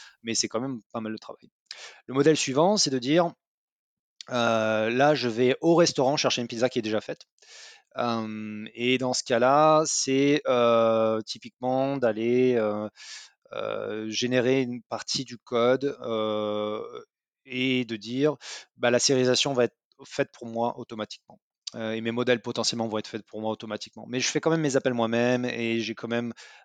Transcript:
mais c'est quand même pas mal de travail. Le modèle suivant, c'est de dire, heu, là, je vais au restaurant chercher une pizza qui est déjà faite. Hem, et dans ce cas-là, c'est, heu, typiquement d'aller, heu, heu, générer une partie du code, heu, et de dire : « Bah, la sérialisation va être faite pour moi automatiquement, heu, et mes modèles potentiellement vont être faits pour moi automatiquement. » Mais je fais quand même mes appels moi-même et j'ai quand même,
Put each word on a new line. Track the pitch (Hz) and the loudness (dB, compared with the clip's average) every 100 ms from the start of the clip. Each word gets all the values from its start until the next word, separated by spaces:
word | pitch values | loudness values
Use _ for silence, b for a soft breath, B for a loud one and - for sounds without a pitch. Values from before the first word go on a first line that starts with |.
| B B | B B
mais | 117 110 | -6 -4
c'est | 110 | -2
quand | 113 | -4
même | 135 120 - | -4 -8 -10
pas | 117 | -8
mal | 110 | -8
de | 110 | -10
travail. | - - _ _ - B B B - | -12 -18 _ _ -20 B B B -4
Le | 131 | 4
modèle | 143 151 | 4 4
suivant, | - 131 180 208 | 2 4 4 4
c'est | 143 | 2
de | 131 | 0
dire, | 123 165 170 - _ _ _ _ _ _ _ - - | 2 2 2 -2 _ _ _ _ _ _ _ -20 -6
heu, | 127 117 113 110 110 110 | 0 2 2 2 0 0
là, | 123 143 143 | 2 4 2
je | 120 | 0
vais | 110 127 131 | 2 2 2
au | 165 175 | 4 4
restaurant | 170 - 131 147 | 4 4 0 2
chercher | 131 127 | 0 -2
une | 117 | -4
pizza | 117 123 | -2 -2
qui | 120 | 0
est | |
déjà | 107 107 | -2 -4
faite. | - - _ _ B B B B B 127 | -4 -12 _ _ B B B B B -6
Hem, | 120 113 110 107 107 107 110 110 | -2 -2 -6 -8 -10 -10 -12 -2
et | 120 127 | 0 2
dans | 127 | 0
ce | 127 | -4
cas-là, | - 117 127 143 156 156 160 | 0 2 4 6 6 4 2
c'est, | - - 135 143 147 135 | -2 0 2 4 2 2
heu, | 123 117 117 113 113 110 110 - | 2 4 4 4 4 2 0 -4
typiquement | 113 120 - 127 131 135 139 | -12 -14 -8 -4 -2 -2 0
d'aller, | 120 107 117 123 127 120 | 0 0 0 2 4 2
heu, | 107 104 107 - B B B B - | 0 -2 -6 -10 B B B B -12
heu, | - 107 107 107 107 110 | -8 -6 -6 -6 -8 -6
générer | 107 123 127 120 135 | -4 0 2 4 2
une | 123 123 | 0 -6
partie | - 113 - - 127 | -8 -10 -6 -6 -8
du | 120 | -14
code, | - 120 120 131 139 113 | -4 2 2 2 0 -6
heu, | 117 110 110 107 107 104 104 107 113 123 113 _ _ _ 135 | -4 -2 -2 -2 -2 -4 -4 -6 -10 -14 -18 _ _ _ -10
et | 127 131 127 113 | -2 0 0 -2
de | 110 | -6
dire : « | 104 127 151 147 B B B - | -6 0 0 -2 B B B -2
Bah, | 120 | 2
la | 120 | 2
sérialisation | - 131 127 123 143 | 4 4 4 2 2
va | 127 117 | 2 0
être | _ _ - 135 | _ _ -20 -10
faite | - 135 | -6 -6
pour | - 117 | -6 -8
moi | 113 120 - | -4 -4 -4
automatiquement, | 120 110 107 - _ 110 _ _ - 117 | -12 -10 -10 -12 _ -20 _ _ -16 -8
heu, | 110 113 | -6 -4
et | |
mes | 113 | -4
modèles | 117 120 120 | -2 2 0
potentiellement | 120 120 110 120 113 | -2 -4 -2 -2 -2
vont | 107 | -4
être | - | -6
faits | 113 - | -12 -12
pour | 107 | -8
moi | 110 | -6
automatiquement. » | 107 110 107 - 110 113 | -6 -8 -10 -12 -16 -8
Mais | 127 | -4
je | - | -2
fais | 151 | 0
quand | 165 | 0
même | 165 | 0
mes | 151 131 | 2 0
appels | 131 120 | 0 0
moi-même | 113 117 123 123 123 | 0 2 2 0 -2
et | 117 117 113 | -4 -2 -2
j'ai | 107 110 | -4 -8
quand | 117 | -6
même, | 117 120 - B B | -4 -4 -10 B B